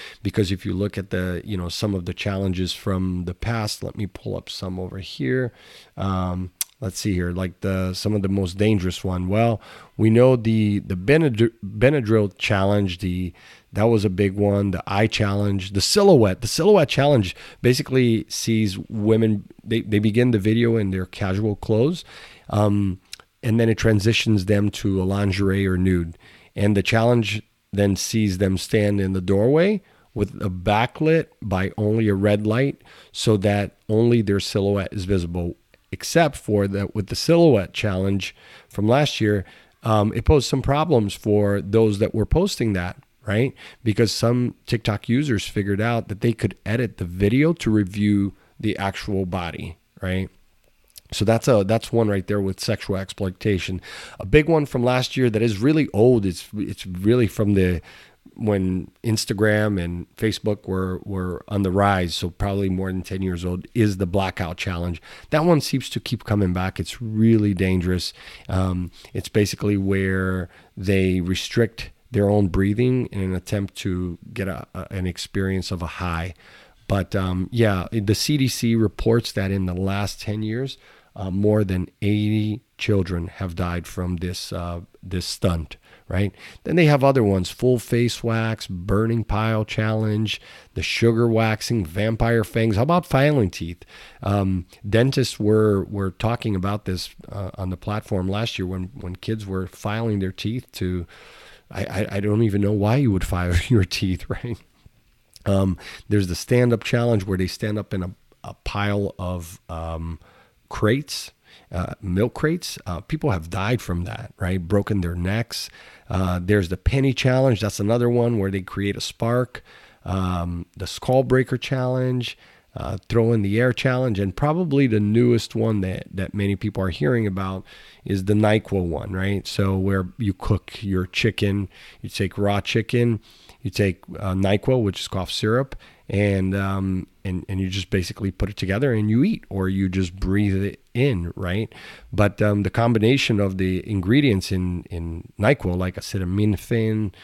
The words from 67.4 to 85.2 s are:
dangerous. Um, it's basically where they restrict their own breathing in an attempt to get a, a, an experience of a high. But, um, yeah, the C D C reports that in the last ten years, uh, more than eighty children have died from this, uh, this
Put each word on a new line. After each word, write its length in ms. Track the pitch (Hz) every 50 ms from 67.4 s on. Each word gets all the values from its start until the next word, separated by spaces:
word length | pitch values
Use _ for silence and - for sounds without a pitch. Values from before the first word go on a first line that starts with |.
| 104 104 98
dangerous. 600 | 87 95 92 95 92 85 90 92 90 - - - - - - - - - -
Um, 440 | 92 92 92 92 90 92 90 85 - - - - -
it's 160 | 107 - -
basically 480 | - 110 104 95 - - - 104 101
where 720 | 98 98 95 98 98 98 95 95 95 95 92 92 92 87 - - - - _ -
they 440 | - 92 95 98 95 92 92 92 92
restrict 680 | 87 90 95 - - - - 117 113 101 - - - - - _ _ - 117
their 160 | 104 101 101
own 180 | 104 104 101
breathing 600 | 92 87 98 98 101 104 113 123 127 127 127 120
in 160 | - - 95 95
an 120 | 92 92
attempt 400 | 90 - - - 101 101 92 -
to 420 | - - 101 92 90 90 90 85 - - - 113
get 140 | 107 98
a, 220 | 95 82 - - _ -
a, 140 | - 85 -
an 180 | - 95 90 92
experience 640 | 90 - - - - 98 95 95 95 95 92 - 95
of 100 | 85 85
a 40 |
high. 480 | 82 - - 92 90 85 82 82 90 82 _ - - - - - _ _ _ _
But, 300 | - 101 98 92 - -
um, 320 | 98 95 92 90 92 92 -
yeah, 380 | 120 117 117 107 98 90 87 -
the 240 | - 113 101 101 104
C 220 | - - - 151
D 100 | 143 135
C 300 | 123 - - 120 117 117
reports 560 | 113 110 101 - - - 110 113 120 - - -
that 180 | 101 98 98
in 160 | 98 98 95
the 80 | 90 87
last 460 | 90 98 95 98 101 104 95 - -
ten 240 | - - 104 110 107
years, 340 | 107 110 120 135 135 - - _ - - _ _ _ -
uh, 160 | 98 98 95 92
more 320 | 98 101 104 107 107 104
than 240 | 95 95 90 90 - _ - 101
eighty 600 | 101 104 104 104 107 107 107 107 107 104 - _ _ _
children 500 | - - - 107 98 92 87 87 85 85
have 300 | - - - 98 87 85
died 320 | 87 90 87 87 87 85 -
from 300 | - - 90 90 90 82
this, 340 | 90 90 87 - - - 98
uh, 300 | 90 87 87 87 87 85 - _ - -
this 240 | 92 95 90